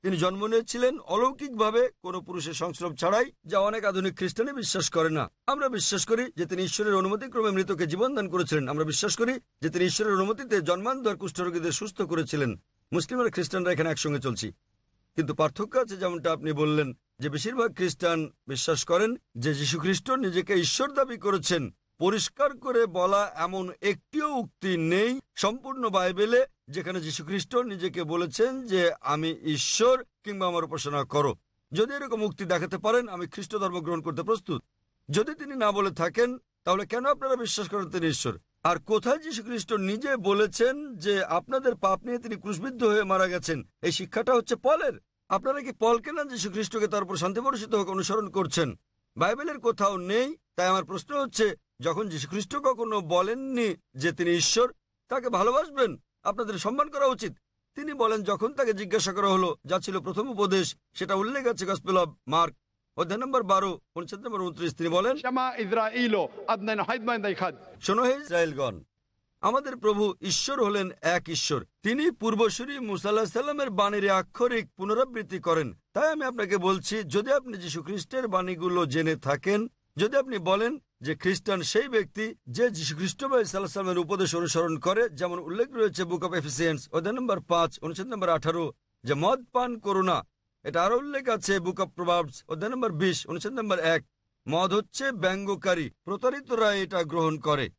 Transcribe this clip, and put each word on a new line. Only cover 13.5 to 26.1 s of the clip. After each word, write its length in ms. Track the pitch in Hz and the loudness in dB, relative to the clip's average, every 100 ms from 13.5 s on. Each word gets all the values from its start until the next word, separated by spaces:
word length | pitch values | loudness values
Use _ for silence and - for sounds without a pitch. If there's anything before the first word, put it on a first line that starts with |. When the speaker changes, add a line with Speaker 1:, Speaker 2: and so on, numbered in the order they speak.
| 190 180 | 0 0
Speaker 1:
এখানে 180 | 156 160 | 2 0
একসঙ্গে 300 | 143 156 143 | 0 -2 -2
চলছি, 320 | 131 107 107 - _ _ _ _ _ - | -2 -4 -6 -10 _ _ _ _ _ -4
কিন্তু 180 | 151 | -2
পার্থক্য 460 | 151 156 - 214 254 | 0 0 0 -2 0
আছে। 180 | 226 190 | 0 -2
যেমনটা 340 | 180 170 165 | -4 -2 -2
আপনি 220 | 160 151 | -2 -2
বললেন 400 | 147 151 151 139 123 _ _ | 0 2 2 0 -6 _ _
যে 100 | 143 | -6
বেশিরভাগ 460 | 143 214 254 233 - | -4 -4 0 -2 0
খ্রিস্টান 540 | 185 - 175 165 156 _ - | -2 0 0 0 -4 _ -8
বিশ্বাস 360 | 135 - 151 | -4 0 0
করেন 320 | - 170 220 254 _ 120 | 2 2 2 -2 _ -4
যে 180 | 135 | -2
যীশু 260 | 139 147 160 | 0 0 0
খ্রিস্ট 320 | 165 185 - | 0 0 0
নিজেকে 420 | 262 202 175 185 | 0 2 0 2
ঈশ্বর 400 | 190 170 - 277 | 2 2 0 0
দাবি 240 | 269 262 233 | 2 0 0
করেছেন, 580 | 202 196 127 170 113 _ _ _ | 0 0 2 0 -2 _ _ _
পরিষ্কার 600 | 180 208 - - 285 254 | 0 2 -2 2 0 0
করে 280 | 254 233 226 | 0 2 2
বলা 460 | 175 180 202 208 160 | 2 4 4 2 -2
এমন 360 | 175 190 185 - | -4 -2 -6 -2
একটিও 540 | 202 196 _ 302 302 269 | -2 -2 _ -4 -2 -2
উক্তি 420 | 214 _ 190 175 | -4 _ -2 0
নেই 420 | 165 185 226 269 _ - | 2 2 2 0 _ -2
সম্পূর্ণ 540 | 202 247 262 269 233 | 0 0 -8 -4 0
বাইবেলে 560 | 190 180 | 2 0